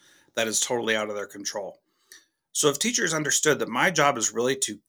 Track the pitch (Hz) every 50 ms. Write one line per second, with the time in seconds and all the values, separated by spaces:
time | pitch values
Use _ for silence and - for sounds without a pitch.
0 | _ _ _ _ _ _ _ 117 113 110 104 - - - 127 120 110 110 110 110
1 | 107 107 104 104 98 - - 101 101 - - 107 95 85 - _ _ _ _ _
2 | _ _ - - _ _ _ _ _ _ - - - 147 139 - - 233 247 262
3 | 220 165 160 156 151 - - - - 156 135 113 113 92 113 127 160 190 170 165
4 | 143 143 131 117 104 98 107 113 120 127 135 - - - 104 - _